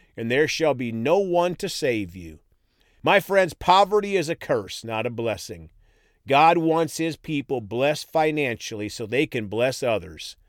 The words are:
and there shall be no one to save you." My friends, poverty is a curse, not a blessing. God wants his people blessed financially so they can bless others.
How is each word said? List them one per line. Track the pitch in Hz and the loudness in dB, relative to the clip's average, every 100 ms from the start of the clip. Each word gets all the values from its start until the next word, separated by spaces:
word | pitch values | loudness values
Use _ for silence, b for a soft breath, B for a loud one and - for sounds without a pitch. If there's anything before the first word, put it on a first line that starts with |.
| _ - | _ -8
and | 117 | -2
there | 131 151 | 2 2
shall | - 156 | 2 0
be | 127 123 | 0 -4
no | 113 127 190 | -2 2 2
one | 190 175 175 | 2 0 0
to | - 98 | -2 -8
save | - 143 113 92 | -4 -2 -2 -4
you." | 90 82 78 _ _ _ _ _ _ | -12 -16 -18 _ _ _ _ _ _
My | 151 196 | 4 4
friends, | - 196 180 | 4 2 2
poverty | - - 190 196 208 202 190 | 0 4 6 6 2 0 -2
is | 151 | -2
a | |
curse, | 165 - 123 95 - | -4 -2 -2 -2 -12
not | 113 110 120 | -8 -4 -4
a | |
blessing. | 117 117 101 - 85 80 _ _ _ _ _ 110 | -2 -2 -4 -8 -14 -16 _ _ _ _ _ 2
God | 135 160 170 | 6 6 6
wants | 160 160 160 - | 4 2 0 -2
his | 160 139 | -4 -6
people | - 147 123 131 | -6 -6 -2 -4
blessed | 101 120 143 147 - | -4 -2 0 0 -2
financially | 160 156 151 135 110 - 110 107 | 0 0 0 -2 -4 -8 -8 -8
so | - 107 | -8 -4
they | 123 156 | -2 -2
can | 123 104 | -4 -4
bless | 107 131 - | -2 -2 0
others. | 123 104 85 78 - - | -2 -2 -4 -16 -18 -20